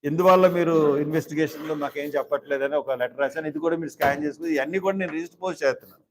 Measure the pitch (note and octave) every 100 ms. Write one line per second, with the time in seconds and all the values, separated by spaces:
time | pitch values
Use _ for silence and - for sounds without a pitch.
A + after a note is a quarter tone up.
0 | C#3+ D#3+ F#3 F#3 F#3 F3 E3+ D#3+ D3+ C#3+
1 | D3 D#3 - D3+ D3+ D3+ D#3 D3+ C#3+ C#3+
2 | D3 C#3+ - C#3+ D3 C#3 C#3 D3 C3+ B2+
3 | B2 B2 C#3 D#3+ D#3 D3+ E3 E3 D#3 -
4 | C#3 C#3+ D3 D3 E3 D3+ C#3 F#3+ F#3+ G3
5 | F3+ D#3 E3+ _ F#3 D#3+ C#3 B2+ F#2+ _
6 | _